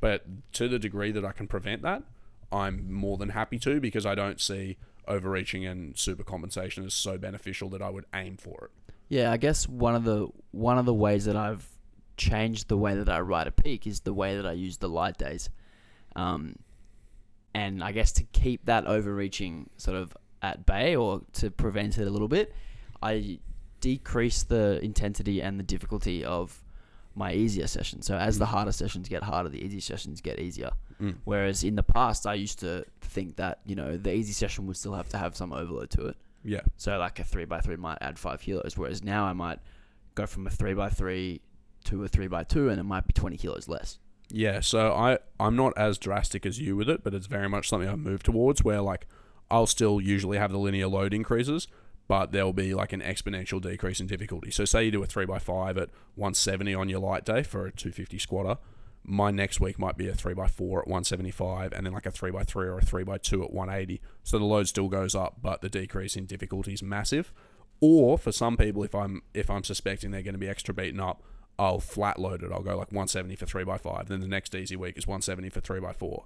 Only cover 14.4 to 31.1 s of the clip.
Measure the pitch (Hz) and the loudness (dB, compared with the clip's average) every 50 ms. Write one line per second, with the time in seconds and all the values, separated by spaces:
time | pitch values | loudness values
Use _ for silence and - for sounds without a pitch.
14.4 | 98 90 85 90 92 92 87 - 95 87 80 82 87 101 - - - 69 78 87 | -2 -2 -2 -4 -4 -6 -6 -4 -4 -2 0 0 0 0 0 -2 -4 -4 -4 -6
15.4 | - - - - - - - - - - - - - - - - 90 87 85 73 | -6 -6 -6 -8 -12 -20 -20 -20 -20 -20 -20 -20 -20 -12 -6 -4 -2 -2 -2 -2
16.4 | 76 78 - - - - - - - - - - - - - - - _ - - | -4 -8 -10 -14 -18 -20 -20 -20 -20 -20 -20 -20 -20 -20 -20 -20 -20 _ -20 -20
17.4 | _ _ - 104 104 98 98 95 90 101 98 110 107 - - - - - - - | _ _ -6 -4 -4 -2 -4 -4 -4 -4 -2 2 2 2 4 2 2 4 4 4
18.4 | - 131 123 - - 117 117 110 - - 107 107 101 101 101 101 98 98 - - | 4 4 2 0 2 2 2 4 4 4 2 2 2 0 -2 -2 -4 -4 -4 -4
19.4 | 101 90 82 80 71 - - - - - 95 92 90 76 - - - - - - | -6 -6 -6 -8 -12 -14 -12 -6 -2 -2 -2 -2 -4 -6 -10 -18 -20 -20 -14 -6
20.4 | - 95 - - 92 - 95 101 127 165 170 131 117 101 98 92 - - - - | -6 -6 -4 -2 2 2 4 4 4 4 4 4 4 2 0 -2 -4 -6 0 0
21.4 | - 101 90 - - 110 95 104 104 104 101 110 104 98 101 104 107 113 147 196 | 0 0 2 2 0 2 2 0 0 0 0 0 0 2 0 0 2 2 4 2
22.4 | 214 - - - - - - - - - - - - 110 110 - - 101 87 - | 2 0 -4 -10 -10 -10 -12 -14 -14 -14 -10 -6 -2 -2 0 0 -2 -4 -6 -8
23.4 | - - - - - - - - - 131 131 131 - - - 120 117 120 - - | -8 -10 -10 -10 -12 -14 -8 -2 0 0 0 0 -2 0 2 2 4 4 4 2
24.4 | - - 120 113 107 101 98 71 - 107 101 - - 101 101 - 98 104 98 92 | 2 2 4 4 4 4 4 2 0 0 2 2 2 2 2 -2 0 0 0 0
25.4 | - 98 98 98 95 - 92 92 - - 107 101 - 92 90 82 62 58 90 85 | 0 -2 -4 -4 -2 -2 -2 -2 -2 -2 -2 0 0 0 0 0 -2 -2 -2 -2
26.4 | 90 - - - - - - - - - - - - - - 101 98 92 85 101 | -2 -4 -8 -16 -18 -18 -18 -18 -18 -18 -20 -20 -20 -12 -8 -4 -4 0 2 4
27.4 | 113 113 98 92 - - - - - - - - - - 98 87 95 110 104 101 | 4 4 4 2 0 0 -2 -2 -4 -4 -6 -6 -4 -2 0 2 2 2 4 4
28.4 | 107 110 107 98 107 101 98 - 101 98 - 90 92 - - 80 - 107 - 87 | 2 2 2 0 2 0 0 0 -2 -4 -4 -6 -6 -6 -6 -6 -4 -2 -2 -2
29.4 | 90 78 71 - - 98 101 95 - - - - - - 73 - - 78 - - | -2 -2 -4 -6 -8 -8 -8 -8 -8 -6 -6 -8 -8 -8 -10 -8 -8 -6 -6 -6
30.4 | 85 90 - - 62 62 - - - - - - 104 101 | -6 -6 -6 -6 -4 -2 -2 -4 -4 -6 -10 -6 -4 -4